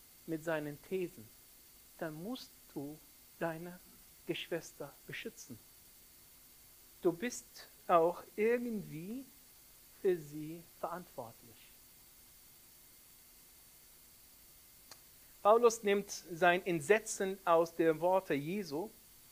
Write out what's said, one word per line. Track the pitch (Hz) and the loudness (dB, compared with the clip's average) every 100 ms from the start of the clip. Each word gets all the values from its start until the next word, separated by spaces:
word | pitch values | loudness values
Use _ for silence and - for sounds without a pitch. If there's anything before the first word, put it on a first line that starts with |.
| - - - | -20 -18 -8
mit | 160 | -6
seinen | 156 156 147 147 | -2 -4 -4 -10
Thesen, | - 190 170 - 107 - - - - - - - | -6 -6 -6 -10 -20 -20 -20 -20 -20 -20 -20 -10
dann | 165 | -10
musst | 156 185 254 - - - | -8 -10 -10 -12 -20 -14
du | 160 143 156 - - - - | -10 -10 -12 -20 -20 -18 -6
deine | 170 160 175 180 - - - - - | -6 -6 -12 -16 -20 -20 -20 -16 -8
Geschwister | 165 - 165 - - 143 - - | -6 -4 -6 -8 -14 -14 -14 -16
beschützen. | 143 226 - - 117 - - - - - - - - - - - - - - | -12 -12 -14 -18 -18 -20 -20 -20 -20 -20 -20 -20 -20 -20 -20 -20 -20 -20 -2
Du | 185 | 0
bist | 165 240 - - - - - - | 0 -4 -8 -14 -20 -20 -10 4
auch | 175 170 175 - | 6 6 0 -10
irgendwie | - 220 247 240 214 151 147 180 247 262 - - - - - - - | -2 0 0 -2 -6 -8 -12 -10 -12 -12 -20 -20 -20 -20 -20 -20 -2
für | 202 175 | 0 0
sie | 147 151 151 170 165 - | -4 -12 -10 -12 -16 -12
verantwortlich. | 170 170 170 - 117 - 120 - - - - - - - - - - - - - - - - - - - - - - - - - - - - - - - - - - - - - - - | -10 -8 -12 -14 -14 -14 -20 -20 -20 -20 -20 -20 -20 -20 -20 -20 -20 -20 -20 -20 -20 -20 -20 -20 -20 -20 -20 -20 -20 -20 -20 -20 -20 -20 -20 -20 -20 -20 -20 -20 -20 -20 -20 -20 -20 2
Paulus | 202 226 240 226 | 6 8 8 4
nimmt | 202 202 202 | 0 0 0
sein | - - 165 175 175 190 | -10 -10 2 4 4 2
Entsetzen | 170 143 214 220 - 196 190 | -2 4 2 2 -4 -4 -2
aus | - 165 170 - | 4 4 4 2
den | 165 156 | 2 4
Worten | 175 185 185 143 | 2 2 2 -2
Jesu. | 147 202 175 143 214 - - - - | -2 -4 -4 -6 -8 -12 -20 -20 -20